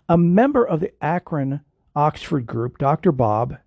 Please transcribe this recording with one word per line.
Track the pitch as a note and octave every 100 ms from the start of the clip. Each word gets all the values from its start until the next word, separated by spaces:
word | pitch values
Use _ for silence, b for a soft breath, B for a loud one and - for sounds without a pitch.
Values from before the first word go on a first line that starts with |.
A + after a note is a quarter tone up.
| -
A | E3+
member | E3+ F3+ C4+ C#4
of | A#3 D#3+
the | - -
Akron | C#3+ F3 - D#3 C3+ C#3+ _ _ _
Oxford | - D3+ - - D3+ A#2
group, | A#2 A#2+ -
Doctor | C#3 D#3 G3
Bob, | C3 A2+ G#2+ B2+ C#3+